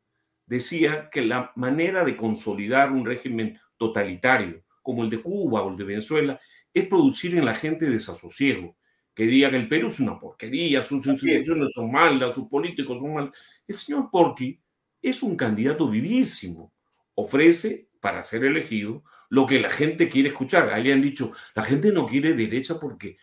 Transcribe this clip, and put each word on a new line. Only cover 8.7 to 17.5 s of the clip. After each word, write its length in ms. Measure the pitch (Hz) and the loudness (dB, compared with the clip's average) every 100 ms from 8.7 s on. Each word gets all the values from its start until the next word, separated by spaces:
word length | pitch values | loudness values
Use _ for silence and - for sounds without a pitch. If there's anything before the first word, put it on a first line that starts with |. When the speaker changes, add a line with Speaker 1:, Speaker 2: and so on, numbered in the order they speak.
| - _ _ _ | -16 _ _ _
Speaker 1:
que 100 | - | -2
diga 260 | 113 131 139 | 2 4 4
que 60 | 131 | 2
el 120 | 110 | 0
Perú 200 | 156 - | 0 0
es 120 | - | -2
una 180 | 110 87 | -4 -4
porquería, 640 | - - 110 139 170 135 | -12 -16 -8 -4 0 0
sus 180 | 110 139 | 0 -4
Speaker 2:
Así 100 | 135 | -2
es. 40 | |
Speaker 1:
instituciones 580 | 135 135 143 135 160 139 | 0 2 0 0 0 -2
son 180 | - 117 | -2 -2
malas, 440 | 139 165 135 123 | 4 4 4 0
sus 140 | 135 110 | -4 -4
políticos 520 | 139 175 156 131 120 | -2 -2 -6 -8 -8
son 140 | 143 | -6
malos. 220 | 151 139 - - _ - | -6 -6 -12 -20 _ -14
El 100 | 202 | -12
señor 340 | - 285 - | -6 -4 0
Porqui 500 | 185 165 - 127 - _ _ _ _ | 4 4 2 -8 -8 _ _ _ _
es 220 | 262 254 | -6 -2
un 140 | 233 175 | -4 -2
candidato 520 | 120 107 127 156 139 | 0 0 0 0 0
vivísimo. 840 | 107 156 247 254 - 92 82 - _ _ _ _ | 0 0 0 0 -2 -8 -12 -18 _ _ _ _
Ofrece, 720 | - 104 135 160 | -8 -2 6 6